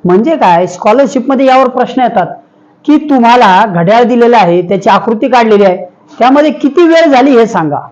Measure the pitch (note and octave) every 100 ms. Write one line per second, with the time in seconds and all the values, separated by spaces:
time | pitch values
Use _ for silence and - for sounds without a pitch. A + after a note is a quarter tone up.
0 | F3 F#3 B3 D#4 G#3 E3+ F3+ - A3 B3
1 | C4 C4 B3+ C4 C4+ C4 C4 B3 B3 C4
2 | A#3+ A3+ E3+ - _ _ _ _ - D4
3 | D4+ C4+ A#3 B3 G#3+ F#3 G#3+ E3+ E3+ A3+
4 | A#3 A#3+ A#3 A#3 F3 F3 F3 G3 G#3+ G3
5 | - A3 C4 B3 A3+ G#3 G3 F3+ - _
6 | _ - A#3+ C#4 D4+ - C#4 C#4+ E4 E4
7 | E4 C4 C#4 A#3+ A3 F#3+ D#3 C3+ -